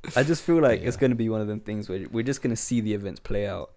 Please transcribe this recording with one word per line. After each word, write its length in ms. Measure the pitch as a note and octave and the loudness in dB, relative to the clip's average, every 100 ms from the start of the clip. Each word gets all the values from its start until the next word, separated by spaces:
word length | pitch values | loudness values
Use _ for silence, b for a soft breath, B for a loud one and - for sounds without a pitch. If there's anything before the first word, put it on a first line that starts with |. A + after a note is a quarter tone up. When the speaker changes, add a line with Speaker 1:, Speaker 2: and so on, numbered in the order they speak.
| - - | -4 2
Speaker 1:
I 80 | |
just 200 | C#3+ E3 | 2 2
feel 160 | - E3+ | 2 4
like 220 | C#3 A2 | 6 4
it's 140 | B2 A#2+ | 0 2
Speaker 2:
Yeah. 40 | |
Speaker 1:
gonna 140 | C3+ A#2 | 2 2
be 140 | A2+ | 0
one 120 | A2 | 0
of 60 | G#2+ | -2
them 120 | G#2 | -6
things 260 | - G#2+ G2 | -6 -8 -6
where 160 | F#2+ - | -8 -4
we're 120 | A2+ | -2
just 180 | A#2+ C3+ | -2 -2
gonna 140 | B2 A2 | -2 -2
see 260 | - A#2+ | 0 0
the 120 | G#2+ | 0
events 260 | G#2 G2 A2+ | -2 -4 -8
play 260 | - G2+ G2+ | -4 -2 -2
out, 240 | F2+ - | -4 -10